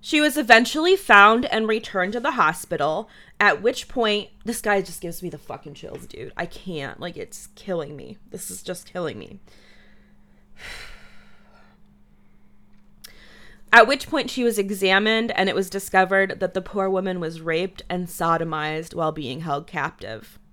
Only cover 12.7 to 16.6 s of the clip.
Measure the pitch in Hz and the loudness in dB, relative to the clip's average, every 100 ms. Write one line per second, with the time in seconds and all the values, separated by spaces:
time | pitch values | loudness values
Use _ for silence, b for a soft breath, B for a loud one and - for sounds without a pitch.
12.7 | - - - - B B B B B - | -20 -20 -20 -20 B B B B B 4
13.7 | 226 226 277 - 311 254 - 240 208 196 | 6 8 4 -2 -4 -4 -2 -2 0 -4
14.7 | 202 190 190 214 220 233 - 190 180 185 | 0 2 4 4 0 -2 0 0 0 -2
15.7 | 196 - 190 185 190 190 - 185 185 | -6 0 2 4 2 0 -2 -4 -4